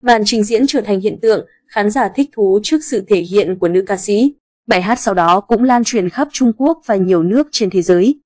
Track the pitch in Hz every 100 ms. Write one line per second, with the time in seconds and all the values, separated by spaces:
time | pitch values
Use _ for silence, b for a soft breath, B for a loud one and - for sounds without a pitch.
0 | 240 233 214 233 208 226 277 285 208 196
1 | 202 - 226 208 - b b - 208 214
2 | 214 190 277 - 196 196 208 311 302 233
3 | 190 196 175 196 175 185 175 180 190 190
4 | 190 208 269 285 _ _ - 196 180 240
5 | - 185 170 180 - 220 254 240 226 240
6 | 180 - 294 - 247 220 269 330 - 202
7 | 185 180 165 226 294 - 202 185 170 180
8 | 202 294